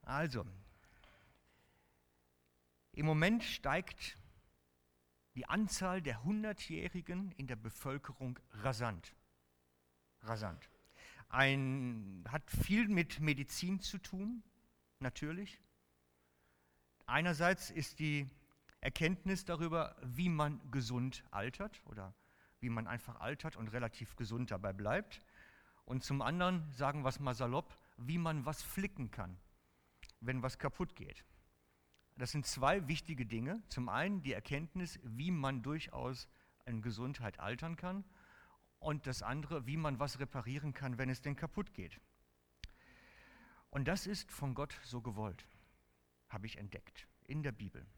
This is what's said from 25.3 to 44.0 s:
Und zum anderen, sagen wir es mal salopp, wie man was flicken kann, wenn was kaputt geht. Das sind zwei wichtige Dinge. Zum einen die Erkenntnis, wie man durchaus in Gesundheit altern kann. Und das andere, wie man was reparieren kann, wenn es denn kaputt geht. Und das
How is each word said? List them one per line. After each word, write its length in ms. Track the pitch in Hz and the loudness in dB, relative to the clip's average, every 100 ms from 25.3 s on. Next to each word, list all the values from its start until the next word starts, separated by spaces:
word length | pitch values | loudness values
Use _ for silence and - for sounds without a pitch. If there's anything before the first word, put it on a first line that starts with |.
| - - - - - | -20 -20 -20 -20 -20
Und 200 | - 127 | -4 -4
zum 180 | - 139 | 0 2
anderen, 500 | 120 175 180 180 156 | 4 4 4 4 0
sagen 320 | 127 139 147 | 2 2 4
wir 60 | 131 | 0
es 100 | 131 | 2
mal 160 | 139 117 | 0 2
salopp, 420 | 123 131 - - - - | 2 2 0 -12 -20 -10
wie 200 | 120 170 | 0 2
man 280 | 165 156 131 | 4 2 0
was 180 | 156 | -2
flicken 480 | - - 190 - 117 | -4 -2 -2 -2 -6
kann, 260 | - 90 92 - - _ _ _ _ - - | -4 -6 -6 -16 -20 _ _ _ _ -20 -8
wenn 220 | 117 127 | -2 0
was 160 | 127 - | 0 0
kaputt 380 | 147 - 90 - | -2 0 -4 -4
geht. 300 | 73 - - - - _ _ _ _ _ _ - | -12 -12 -18 -20 -20 _ _ _ _ _ _ -6
Das 160 | 127 | -2
sind 160 | 151 135 | 0 -2
zwei 400 | - 131 196 143 | 4 6 6 4
wichtige 380 | 156 - 151 117 | -2 -2 -4 0
Dinge. 360 | 113 127 220 - | 0 0 -2 -4
Zum 220 | - 120 | -2 0
einen 340 | 110 175 202 | 2 2 2
die 100 | 135 | 0
Erkenntnis, 680 | 107 - 143 160 - 135 - | -4 -2 -2 -2 -4 -4 -6
wie 260 | 120 113 160 | -8 -4 0
man 320 | 175 135 135 | 2 2 2
durchaus 680 | 120 151 - - 123 127 - - _ _ - | 0 -2 -2 -4 -2 -4 -8 -18 _ _ -4
in 160 | 113 | -2
Gesundheit 580 | 113 107 127 143 113 - | 0 -2 -2 -2 -4 -2
altern 360 | 95 127 165 170 | -2 -2 -2 -4
kann. 280 | 180 190 196 - - - - - _ _ | -2 -4 -6 -14 -20 -20 -20 -20 _ _
Und 260 | 156 151 - | -2 0 0
das 160 | 131 | -2
andere, 460 | 95 139 143 160 117 | -2 -2 -2 -4 0
wie 100 | 151 | 0
man 220 | 156 127 | 0 2
was 200 | 143 127 | 0 -2
reparieren 540 | 135 135 113 139 151 | -4 -2 -2 -2 -2
kann, 240 | 127 135 120 | -2 -2 0
wenn 120 | 131 | 0
es 120 | 127 | 0
denn 140 | 143 139 | -2 -2
kaputt 380 | 160 - 208 | -2 -2 -4
geht. 260 | - 90 - _ _ _ _ _ _ - - - - - - - - - - - | -6 -10 -12 _ _ _ _ _ _ -18 -18 -20 -20 -20 -20 -20 -20 -20 -20 -6
Und 180 | 143 135 | -2 2
das 200 | 185 | 2